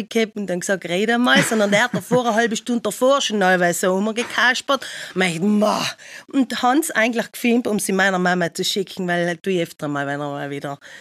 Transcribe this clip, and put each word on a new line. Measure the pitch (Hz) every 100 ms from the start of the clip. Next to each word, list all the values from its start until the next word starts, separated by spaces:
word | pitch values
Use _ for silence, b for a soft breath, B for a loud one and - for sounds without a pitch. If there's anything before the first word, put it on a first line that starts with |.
| -
gehabt | 226 220 208
und | 185
dann | 175
gesagt, | 185 190 165
red | 180 220
einmal, | 240 247 269
sondern | 262 226 202
der | 202 240
hat | 202
davor | - 247 240
eine | 214
halbe | 226 220
Stunde | - 240
davor | 214 - 254 277
schon | - 214
teilweise | 185 180 175 170 185
so | 190
rumgekaspert. | 220 214 233 - 240 254 - 269 B B B 180
Und |
ich, | 185 165
ma. | 208 208 208 - - B B B -
Und | 269 247 233
Hans | 247 285 320
eigentlich | 220 233 226 -
gefilmt, | - 240 240 220
um | 208
sie | -
meiner | 190 196 185
Mama | 180 180 165
zu | -
schicken, | 180 202 180 - 180
weil | 175 175 170
tu | 196
ich | 180
öfter | 165 - 147
mal, | 143 139
wenn | 143
er | 147
mal | 143 143
wieder | 143 143 143 B B